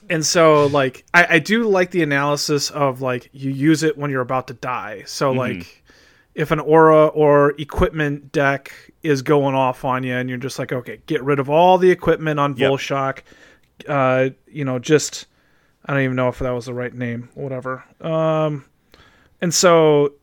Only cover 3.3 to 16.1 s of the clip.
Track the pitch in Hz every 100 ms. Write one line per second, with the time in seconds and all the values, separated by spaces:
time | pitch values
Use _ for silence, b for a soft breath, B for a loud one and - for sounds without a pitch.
3.3 | 139 135 135 147 156 156 147 143 135 123
4.3 | 131 - 123 131 120 101 107 - - 143
5.3 | 131 127 101 - _ b b b b b
6.3 | - 151 156 147 160 160 156 156 151 151
7.3 | 143 143 147 147 - 180 160 147 143 139
8.3 | 160 139 139 - - - _ 160 139 127
9.3 | 147 139 135 131 127 139 127 127 123 127
10.3 | 127 131 - 131 131 120 110 - 151 131
11.3 | 143 135 151 180 185 180 175 - 156 156
12.3 | 147 143 127 135 139 - 139 135 - b
13.3 | b b b b _ - 143 131 131 131
14.3 | 135 _ 151 135 127 117 151 - - -
15.3 | _ _ _ _ _ - 139 131